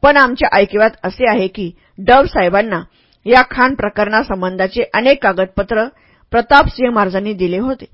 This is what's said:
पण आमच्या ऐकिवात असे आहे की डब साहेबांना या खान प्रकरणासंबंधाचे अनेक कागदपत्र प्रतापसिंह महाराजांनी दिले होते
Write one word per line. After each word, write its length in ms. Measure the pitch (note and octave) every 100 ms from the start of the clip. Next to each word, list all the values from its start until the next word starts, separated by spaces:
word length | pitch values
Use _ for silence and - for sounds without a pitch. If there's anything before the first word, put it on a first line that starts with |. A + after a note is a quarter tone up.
पण 140 | C#4 C#4+
आमच्या 320 | C4 A#3+ D4+ G3+
ऐकिवात 320 | G3+ G#3 A3 A3
असे 260 | F#3 - B3
आहे 180 | G#3+ F#3+
की 240 | F#3+ F3+ - _ -
डब 260 | F#3+ B3+ D#4+
साहेबांना 560 | - F3+ F#3+ A3 F3+ F3 _ _ _ -
या 160 | B3 B3+
खान 220 | B3+ B3+ C#4
प्रकरणासंबंधाचे 1080 | G#3 - G#3 A3 - F#3+ F#3 F#3 F#3+ A#3 -
अनेक 280 | G#3 B3 C#4
कागदपत्र 600 | G#3 F3+ F#3 - G3+ A3+ A#3+ _ _ _ _
प्रतापसिंह 600 | A#3 A#3 C#4+ C#4+ - B3
महाराजांनी 420 | A#3 G3+ F#3 G3+
दिले 240 | G3+ F#3 F3+
होते 280 | B3 C4 -